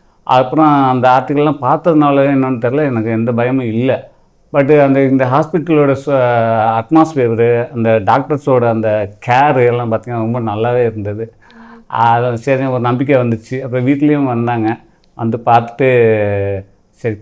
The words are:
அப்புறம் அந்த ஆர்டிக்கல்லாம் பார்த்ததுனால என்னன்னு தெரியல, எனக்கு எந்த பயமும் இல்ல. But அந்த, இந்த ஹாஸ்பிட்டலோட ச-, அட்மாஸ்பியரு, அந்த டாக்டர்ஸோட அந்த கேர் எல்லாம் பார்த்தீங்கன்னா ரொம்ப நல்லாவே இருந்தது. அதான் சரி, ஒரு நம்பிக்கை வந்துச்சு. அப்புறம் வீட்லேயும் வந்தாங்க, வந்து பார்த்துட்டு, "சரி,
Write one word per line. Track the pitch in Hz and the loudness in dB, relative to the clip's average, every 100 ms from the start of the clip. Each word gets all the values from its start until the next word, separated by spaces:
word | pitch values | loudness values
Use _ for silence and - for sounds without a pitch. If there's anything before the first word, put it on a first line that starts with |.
| _ _ | _ _
அப்புறம் | - 131 131 151 156 143 131 | 0 2 2 2 2 4 2
அந்த | 127 127 | 2 2
ஆர்டிக்கல்லாம் | 127 127 147 147 - | 2 0 0 0 0
பார்த்ததுனால | 123 151 180 151 143 139 139 | -2 0 2 2 2 2 2
என்னன்னு | 135 131 127 120 | 0 0 -2 -2
தெரியல, | 139 | -2
எனக்கு | 147 117 110 | -2 -2 -2
எந்த | 113 117 | -2 -2
பயமும் | 117 123 135 | -2 -2 -2
இல்ல. | 120 110 131 113 - _ _ _ _ | -2 -2 -2 -2 -6 _ _ _ _
But | 147 139 151 | -2 2 4
அந்த, | 139 135 | 4 2
இந்த | 135 131 | 2 2
ஹாஸ்பிட்டலோட | 127 135 156 180 170 151 143 135 - | 2 0 0 -4 0 2 2 0 -2
ச-, | 135 123 117 113 113 110 113 | 0 2 2 0 0 0 -2
அட்மாஸ்பியரு, | 113 160 160 143 120 113 117 120 117 | 0 2 2 0 0 2 2 0 -2
அந்த | 123 113 | -4 0
டாக்டர்ஸோட | 110 101 123 143 143 - 127 117 | 0 2 0 0 -4 0 0 2
அந்த | 113 110 107 101 - - | 0 0 -2 -4 -8 -2
கேர் | 123 147 135 120 | 2 2 2 2
எல்லாம் | 120 117 | 0 -2
பார்த்தீங்கன்னா | 110 120 120 117 | -4 -4 -6 -4
ரொம்ப | 120 | -4
நல்லாவே | 110 104 117 123 | -4 -4 -2 0
இருந்தது. | 117 107 101 104 113 - _ 226 233 - _ | -2 -4 -8 -8 -12 -16 _ -20 -20 -20 _
அதான் | 117 117 117 123 | 0 2 2 0
சரி, | 117 139 131 | -4 -2 -2
ஒரு | 135 127 | -2 -2
நம்பிக்கை | 120 123 139 135 | -2 -2 0 0
வந்துச்சு. | 120 110 - 127 | 0 -4 -6 -10
அப்புறம் | 135 127 123 | -6 -4 -2
வீட்லேயும் | 143 147 147 | 0 0 0
வந்தாங்க, | 135 117 120 117 107 113 _ _ _ | -2 -2 -2 -2 -2 -4 _ _ _
வந்து | - 117 117 120 | -8 -6 -4 2
பார்த்துட்டு, | 120 113 - 131 123 113 110 101 101 101 98 95 _ _ | 2 2 -2 2 4 2 2 0 -2 -4 -6 -10 _ _
"சரி, | _ 120 101 | _ -8 -8